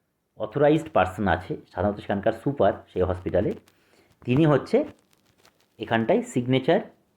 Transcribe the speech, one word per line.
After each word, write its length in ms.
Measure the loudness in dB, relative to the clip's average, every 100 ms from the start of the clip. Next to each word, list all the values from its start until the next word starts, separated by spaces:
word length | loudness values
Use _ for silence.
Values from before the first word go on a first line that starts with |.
| _ _ _ _
অথরাইজড 500 | -8 0 2 2 2
পারসন 340 | 0 0 0 0
আছে, 300 | 0 -2 -12 -12
সাধারণত 280 | -4 -4 -4
সেখানকার 340 | -6 -2 -2 -2
সুপার 300 | -6 0 0 0 -8
সেই 80 | -4
হসপিটালে, 520 | -2 -2 -2 -2 -2 -6 _ _ _ _ _ _ -2
তিনি 200 | 2 4
হচ্ছে 380 | 2 2 -2 -2 -10 _ _ _ _ _ _ _ _
এখানটায় 420 | -2 0 2 0
সিগনেচার 580 | 0 -4 0 0 2 0 -2 _ _